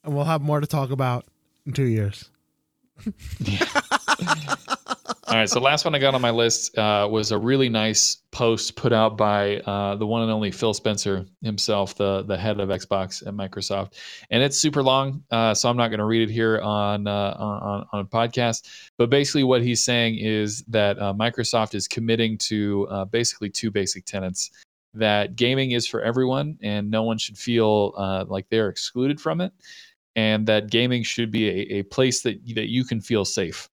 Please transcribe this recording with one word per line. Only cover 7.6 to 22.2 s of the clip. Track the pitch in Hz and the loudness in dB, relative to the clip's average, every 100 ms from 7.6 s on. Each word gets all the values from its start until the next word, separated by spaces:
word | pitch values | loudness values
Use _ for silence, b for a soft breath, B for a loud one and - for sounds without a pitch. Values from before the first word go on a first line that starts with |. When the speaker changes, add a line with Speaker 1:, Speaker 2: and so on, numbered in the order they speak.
| 127 | 2
Speaker 2:
nice | 110 110 107 - - _ | 2 2 2 0 -2 _
post | - 120 113 - | 0 2 2 -4
put | - 123 | -2 2
out | 113 110 107 | 4 4 4
by, | 104 104 101 104 | 2 2 0 -2
uh, | - 101 101 | -4 -2 -2
the | 104 | -2
one | 107 117 | -2 0
and | 113 | 0
only | 110 104 | 0 -2
Phil | 92 113 | 0 -2
Spencer | 101 110 101 101 95 92 _ | 0 -2 -2 -2 -2 -4 _
himself, | 113 104 - 104 95 | -6 -2 0 0 0
the, | - 101 95 | 0 0 0
the | 98 95 | -2 -2
head | 107 101 | -2 -2
of | 98 | -2
Xbox | 92 - 98 95 - | -4 -2 -2 -2 -8
at | - | -10
Microsoft. | 101 95 98 - 98 101 B B B B | -8 -8 -8 -4 -4 -6 B B B B
And | 117 | 0
it's | 139 143 | 2 2
super | 156 143 | 0 2
long, | 131 131 135 135 - | 4 4 2 -6 -4
uh, | 117 113 | 2 2
so | 104 123 | 2 0
I'm | 120 | 2
not | 117 | 0
gonna | 107 | 0
read | 107 113 110 | 2 2 2
it | |
here | 113 113 110 | 2 2 2
on, | 101 104 101 104 104 | 0 0 0 0 0
uh, | 101 101 - | 0 -2 -4
on, | 107 104 | -6 -6
on, | 101 101 - | -4 -6 -6
on | 104 | -8
a | |
podcast. | 98 113 120 127 120 110 B B B - | -4 -2 0 0 -2 -2 B B B 0
But | 120 | 4
basically | 139 143 151 | 4 4 2
what | 131 127 | 4 4
he's | 123 117 | 4 0
saying | - 120 117 110 | 2 2 2 0
is | 107 107 107 107 - | 0 0 -2 -6 -2
that, | 110 101 98 | 2 2 2
uh, | 101 | -2
Microsoft | 98 117 120 110 117 107 | 0 -2 0 0 0 0
is | 104 - | -4 -6
committing | - 113 113 | -4 0 2